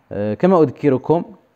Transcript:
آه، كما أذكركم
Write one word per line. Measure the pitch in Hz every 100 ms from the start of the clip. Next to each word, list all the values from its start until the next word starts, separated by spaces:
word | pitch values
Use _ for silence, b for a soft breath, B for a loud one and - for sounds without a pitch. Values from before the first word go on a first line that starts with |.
| -
آه، | 95 104
كما | 104 180 180
أذكركم | 139 - 143 127 - 165 - - _